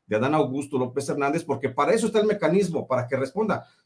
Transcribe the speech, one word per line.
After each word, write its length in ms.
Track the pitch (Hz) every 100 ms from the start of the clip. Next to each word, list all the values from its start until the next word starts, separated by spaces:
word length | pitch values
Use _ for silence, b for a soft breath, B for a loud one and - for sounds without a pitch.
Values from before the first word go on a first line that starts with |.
| -
de 100 | 107
Adán 180 | 131
Augusto 440 | 156 139 135 139 135
López 300 | 123 139 135
Hernández, 360 | 143 143 165
porque 240 | 165 127 127
para 240 | 135 147
eso 140 | 220 220
está 140 | 220
el 60 | 214
mecanismo, 600 | 202 156 185 180 147 -
para 200 | 123 123
que 100 | 127
responda. 500 | 131 190 220 120 B B